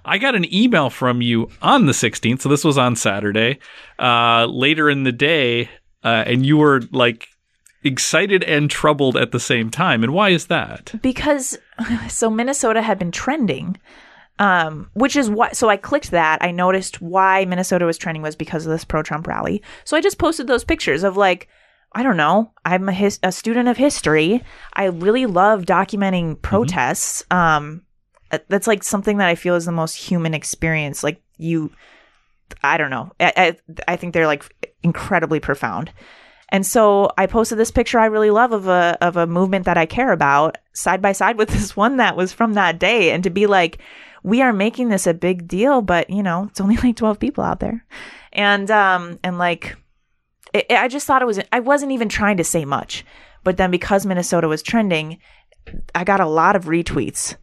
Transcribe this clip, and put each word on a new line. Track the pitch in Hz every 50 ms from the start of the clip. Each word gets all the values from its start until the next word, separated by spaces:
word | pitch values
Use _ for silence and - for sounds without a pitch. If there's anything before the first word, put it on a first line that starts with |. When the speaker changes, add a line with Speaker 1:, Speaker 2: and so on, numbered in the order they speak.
| -
Speaker 1:
I | - 165 196
got | 247 277 254
an | 202 170 - -
email | 190 233 254 226 165 143 123
from | - - 131 123 123 123 120
you | 120 117 113 113 - - - -
on | 170 254 277 208 143
the | 120
sixteenth, | - - 110 - - - 113 127 131 -
so | 139
this | 147 143 -
was | 160 139 139
on | 127 123 120
Saturday, | 110 - 110 98 101 101 104 101 110 113 120 135 - - - - - - - - -
uh, | - 123 120 117 120 117 117 117 117
later | 117 - 127 131 143 156 156 151 147
in | 143 139 135
the | 131
day, | 120 120 135 147 170 156 131 120 117 120 113 - - - _ _ _ _ -
uh, | 117 117 113 110 -
and | 123 127 135
you | 139 156 151
were, | 151 147 139 131 113 -
like, | - 131 123 120 117 - - - _ _ _ _ _ _ _ _ _ _
excited | - 143 131 123 - - - 160 196 202 202 185 -
and | - 156 147 151 147
troubled | - - - 151 151 139 143 131 120
at | 131 127 -
the | - 120
same | - - 135 117 113 113
time. | - 143 180 180 135 113 113
And | 120 147
why | 185 208 196
is | 180 156 - -
that? | 175 151 110 - - - - - - 220
Speaker 2:
Because, | - 262 254 - - 294 294 277 254 - - - _ _ _ - 233
<laughs> | - 233 226 226 233
so | - - 233 226
Minnesota | 220 220 240 262 277 - - 226 220 226
had | 220 220 196 190
been | 180 170
trending, | - - - 254 285 320 247 185 135 - - - 185 - _ _ - - - - - - - _ _ -
um, | 202 196 180 175 165 156 156 151 - - -
which | 202 254 269 -
is | 285 262 214
why, | 208 214 233 - -
so | - 247 220
I | 202 196
clicked | - - 285 302 - -
that. | 175 170 160 156 156 151 -
I | 180
noticed | 175 175 180 185 190 190 190 - - -
why | 175 170 180 190 190 190 190 190 190
Minnesota | 185 180 180 185 - 190 175 175
was | 165 165 -
trending | - 170 160 156
was | 156 151 151
because | - 165 - - 156 165
of | 160 156
this | 165 -
pro-Trump | - - 156 156 - 160 151 160 165
rally. | - 53 - - 180 208 - - - - -
So | - 294
I | 311
just | 339 403 370 -
posted | 349 320 330 320 262 233
those | 254 233 -
pictures | - 330 - - - 139 156 185
of, | 202 180
like, | 196 202 190 180 180 - _ _ _ _ _ _ _ _ _ -
I | 220 247
don't | 269 202 165
know, | 147 151 180 208 226 - _ _ -
I'm | 165 180 185 190 196
a | 185
his-, | 185 202 202 202 - -
a | 190
student | 180 - - 226 226 240 240 247
of | 233 -
history. | 269 294 - - - 156 156 156 156 170 214 247 - - - - - - -
I | - 196
really | 190 175 160 175 196 220 262 262
love | 226 180 175 190 208 220 202 175
documenting | 185 180 175 196 185 - 202 196 196 185 180 170 160 151
Speaker 1:
Mm-hmm. | -
Speaker 2:
protests. | - - 196 202 240 156 180 151 123 127 - - - - - - - -
Um, | 180 180 170 160 156 147 147 147 156 170 - _ _ _ _ _ _ _ _ -
that, | - 156 - -
that's, | 190 202 - 226
like, | 214 196 -
something | - - 196 202 214 208 202
that | 196 175
I | 170
feel | - - 180 175
is | 175 165
the | 175
most | 170 165 160 160 -
human | - - - 185 170 165 160 156
experience. | 147 - - - - - 165 160 156 147 143 139 -
Like, | - 151 156 - _ _ _ -
you, | 160 165 165 160 156 - - _ _ - _ _ _ _ _ _ _ _ _ _ _ - - -
I | - 139 156 165
don't | 151 139
know. | 135 120 113 - - -
I, | 175 160 - -
I, | 185 165 175 - _ - 160 - - -
I | 180
think | 175 - 175 165
they're, | 170 165 151
like, | 147 147 - - _ _ - - _ _ -
incredibly | 170 160 - - - 196 170 160 147 160 147
profound. | - - 139 - - 117 92 87 156 - - - - - - - - - _ _ _ -
And | - 196 196
so | - - 240 220 208 202 202 202 - -
I | - 190 185
posted | - 226 226 - 226 214
this | 226 -
picture | - 262 233 - - 240
I | 220 220
really | 214 214 214 214
love | 208 214 240 247 226
of | 208 190 190
a, | 180 180 175 175 170 -
of | - 175 175 175
a | 170 170
movement | 170 175 190 190 196 196 185
that | 185 170 170
I | 160
care | 165 - 240 254 262
about | 190 165 151 139 139 143 151 160 - - _ _ -
side | - - 175 180 185
by | 196 202
side | 196 - 196 196 233 208
with | 214 208
<laughs> |
this | - 220 208 185 -
one | - 208 240 277 254
that | 233 190 -
was | - 185 185 -
from | - 233 226 208
that | 208 190 170 165 165
day. | 175 185 233 233 185 156
And | 131 165 185
to | 190
be | 170 196 208
like, | 202 202 190 175 160 - - - - - - - - - - -
"We | 180 220 247
are | 269 254
making | 220 190 196 226 233 - 247 233
this | 208 185 -
a | 180 165
big | 170 - 180 185 180 170 170
deal, | 175 185 226 277 285 254 214
but, | 180 180 170 156 -
you | 180 208 202
know, | 185 165 175 202 214
it's | - -
only, | 190 196 233 -
like, | - 247 226
twelve | - 233 220 208 -
people | 226 247 - - -
out | 170 170 185
there." | - 208 220 233 - _ - - - - - - - - -
And, | - 208 202 202 202 196 196
um, | 220 214 202 190 185 180 175 170 175 - -
and, | 180 180 175
like, | 175 175 170 170 - - - - _ _ _ _ _ _ _ _ _ _ _ _ _ -
it, | - 208 - -
it, | 240 196
I | 220 254
just | 247 285 -
thought | - 262 262
it | 254
was, | 240 208 190 - -
I | - 247
wasn't | 226 254 285 285 277 277
even | 269 240 233 208
trying | - 226 214 202 208 180
to | 160
say | - - 170 147
much. | 139 143 123 - - - - - - - - - - - - -
But | 185 185 185
then | 185 185
because | 180 175 - - 208 196 190 196
Minnesota | 185 180 180 - 190 170 165 160
was | 156 156 -
trending, | - - 233 214 196 170 156 156 156 165 - _ _ _ _ _ _ _ _ - - - - - - -
I | 170 180
got | 190 196 196
a | 185
lot | 156 156 160 160 185 208
of | 190 170
retweets | 156 160 170 170 - - 151 107 - - - - - - -